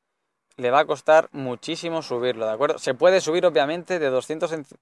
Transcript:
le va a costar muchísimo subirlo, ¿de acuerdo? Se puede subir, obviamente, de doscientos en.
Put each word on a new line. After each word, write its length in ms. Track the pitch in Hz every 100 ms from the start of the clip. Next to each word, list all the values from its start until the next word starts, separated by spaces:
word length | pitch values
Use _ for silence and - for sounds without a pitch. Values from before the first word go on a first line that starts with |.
| _ _ _ _ _ -
le 140 | 123
va 80 | 135
a 80 | 151
costar 420 | 147 - 156 -
muchísimo 680 | 143 131 123 - 160 170 165
subirlo, 460 | 147 123 127 113 110
¿de 60 |
acuerdo? 260 | 110 147 -
Se 160 | -
puede 260 | 123 170 185
subir, 240 | 156 170
obviamente, 540 | 180 156 143 170 165 180
de 100 | 143
doscientos 440 | 127 - 156 170
en. 120 | 156 143 -